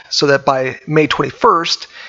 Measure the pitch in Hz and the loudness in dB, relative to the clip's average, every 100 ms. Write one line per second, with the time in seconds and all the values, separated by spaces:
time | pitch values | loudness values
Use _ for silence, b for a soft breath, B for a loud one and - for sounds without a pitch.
0 | - - 147 139 139 135 131 - - 156 | -8 -2 0 2 0 -2 -2 -6 -2 0
1 | 156 - 139 - 240 175 165 - - B | 2 0 -4 0 2 2 0 -6 -8 B